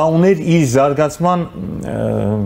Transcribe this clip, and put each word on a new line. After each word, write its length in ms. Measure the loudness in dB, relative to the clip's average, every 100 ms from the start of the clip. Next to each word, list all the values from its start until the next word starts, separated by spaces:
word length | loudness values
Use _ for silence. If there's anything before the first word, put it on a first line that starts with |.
| 2
ուներ 340 | 4 4 2
իր 200 | 2 2
զարգացման, 800 | 2 2 2 2 -2 0 -2 -2 -4 -10 -10 -8
ը, 140 | -8 -4 -2 -2 -2 -2